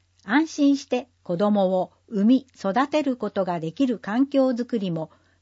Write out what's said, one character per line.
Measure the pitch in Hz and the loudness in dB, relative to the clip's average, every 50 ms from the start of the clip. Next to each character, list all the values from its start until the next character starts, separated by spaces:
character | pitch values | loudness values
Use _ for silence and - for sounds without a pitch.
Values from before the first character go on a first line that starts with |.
| _ _ _ _ _ | _ _ _ _ _
安 | 190 214 285 320 311 | 0 0 2 2 0
心 | - - 294 285 277 269 | 0 0 2 2 2 2
し | - | 0
て | - - 247 254 _ _ _ _ | -4 -6 -6 -6 _ _ _ _
子 | - 180 170 | -6 -2 0
供 | 208 208 208 202 196 185 190 185 | 0 2 2 2 2 2 2 0
を | 180 - _ _ _ - | -2 -2 _ _ _ -8
産 | 240 202 202 | -4 0 2
み | 220 262 262 - _ _ | 4 4 2 2 _ _
育 | - - 196 190 240 269 277 | -8 -4 -2 0 0 0 0
て | - 302 | 0 -2
る | 302 285 254 240 | 0 0 -2 -4
こ | - 208 | -4 -6
と | - 208 190 | -2 -2 -2
が | 180 175 170 | -2 -2 -4
で | 156 160 | -4 -6
き | 160 - 277 254 | -4 -2 -2 -2
る | 247 185 | -2 -4
環 | - - 202 240 277 269 | -6 -4 0 0 0 0
境 | - 277 262 262 | 2 2 2 2
づ | 254 226 240 | 0 -2 -4
く | 240 - 233 | -4 -4 -4
り | 196 185 | -2 -2
も | 170 160 160 156 _ _ _ _ _ _ | -4 -4 -6 -8 _ _ _ _ _ _